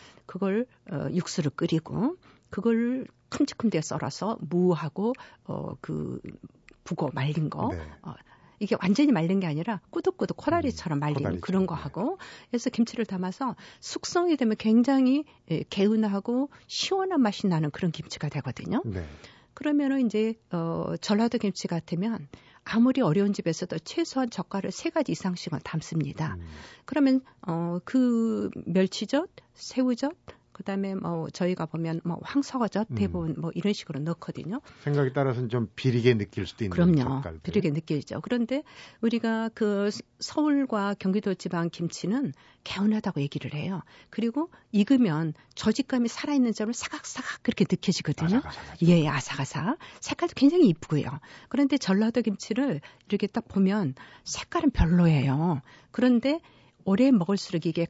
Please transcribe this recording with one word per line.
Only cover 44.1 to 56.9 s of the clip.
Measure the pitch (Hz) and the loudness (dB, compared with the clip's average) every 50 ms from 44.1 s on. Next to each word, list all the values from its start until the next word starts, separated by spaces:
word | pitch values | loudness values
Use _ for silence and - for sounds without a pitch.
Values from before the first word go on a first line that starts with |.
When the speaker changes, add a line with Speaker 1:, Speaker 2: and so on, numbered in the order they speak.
Speaker 1:
그리고 | - - 226 233 226 285 330 - - - _ _ | -4 -2 -2 0 0 -2 -4 -4 -8 -16 _ _
익으면 | - 202 208 - 277 247 247 185 151 156 165 160 151 - - _ _ | 2 4 6 6 6 6 6 4 4 2 0 -2 -2 -6 -12 _ _
저직감이 | - - 220 220 - 262 - 269 247 233 226 | -2 0 0 2 0 0 0 0 0 0 0
살아있는 | - - - 294 294 277 247 233 | -2 -4 -4 0 2 2 2 2
점을 | 202 - 214 214 254 | 2 0 -2 -4 -4
사각사각 | - - - - 294 - - - - - - - - - | -6 -8 -8 -10 -10 -12 -12 -12 -10 -8 -10 -10 -4 -2
그렇게 | 240 - - 190 - | 0 2 2 2 2
느껴지거든요. | 185 - - - 175 - - - 147 - 160 170 196 262 | 2 2 2 0 0 0 0 -2 -2 0 2 2 2 2
Speaker 2:
아삭아삭하죠. | - - - - - - - - 170 | 2 -2 -6 -14 -14 -14 -2 4 6
Speaker 1:
예, | 165 175 170 147 | 8 8 8 6
아삭아삭. | 151 135 139 - - - 147 131 - - 143 151 202 311 - - - - - | 4 0 -2 -4 -4 -4 -4 -4 -4 -4 -2 -2 -2 -2 -4 -8 -16 -18 -12
색깔도 | - - - - 339 330 - | -10 -8 -4 -2 -2 -2 2
굉장히 | - 262 277 339 359 320 202 | 4 4 6 8 8 6 6
이쁘고요. | 160 - - - 151 147 - 113 - - - - - - - - | 6 2 -2 -2 -2 0 0 -2 -6 -8 -10 -14 -20 -20 -12 -4
그런데 | - 254 285 262 294 269 | 0 2 2 4 2 2
전라도 | - - 190 202 220 226 233 247 | 2 2 2 4 4 2 2 2
김치를 | 233 220 196 - - - 208 233 285 269 175 151 - - - - _ - | 0 0 -2 -2 -4 -4 -2 0 0 0 -2 -4 -6 -12 -20 -20 _ -4
이렇게 | 208 202 214 196 | -2 -2 0 -2
딱 | - 233 - | -2 -4 -6
보면 | - - 196 196 185 202 220 190 135 127 - - - - - - | -2 2 2 4 4 4 2 0 -2 -4 -6 -12 -20 -20 -18 -12
색깔은 | - - - - - - 349 339 285 | -10 -10 -10 -6 -4 -2 2 2 4
별로예요. | - - 175 160 175 175 175 165 156 139 127 135 131 147 165 180 160 139 - - - - - _ | 4 4 4 6 6 6 6 6 6 4 4 2 2 2 2 0 0 -2 -4 -10 -18 -20 -20 _
그런데 | - - 247 254 247 233 - 269 302 339 - - - - - _ _ _ - | -2 2 4 4 6 4 4 2 0 -2 -4 -10 -20 -20 -20 _ _ _ -2
오래 | 190 | 2